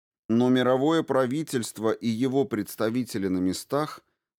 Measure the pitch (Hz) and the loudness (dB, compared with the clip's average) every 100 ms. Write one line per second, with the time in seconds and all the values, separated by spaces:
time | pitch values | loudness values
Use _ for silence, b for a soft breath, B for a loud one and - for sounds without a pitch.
0 | _ _ - 113 123 127 123 131 147 165 | _ _ 0 2 4 4 4 2 2 2
1 | 156 131 127 147 156 135 110 - 110 107 | 2 0 0 -2 -4 -6 -6 -2 -2 0
2 | 117 113 131 135 135 113 98 - 110 120 | -2 0 0 2 0 -2 -4 -4 -2 -2
3 | 117 107 95 92 92 92 - 139 151 - | -4 -4 -2 0 0 -2 -4 -4 -4 -8
4 | _ _ _ | _ _ _